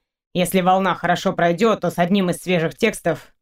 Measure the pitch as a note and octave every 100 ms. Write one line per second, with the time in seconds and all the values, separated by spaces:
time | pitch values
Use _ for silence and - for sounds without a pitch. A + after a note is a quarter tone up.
0 | _ _ _ F3 F3 F#3+ F3+ F#3+ F#3+ D#3+
1 | F3 F3 G3 E3+ E3+ E3+ A3 G3 F3 E3+
2 | F3 G3+ F3+ E3+ F3 F3+ D#3+ - A3 G3+
3 | F3 D3+ - _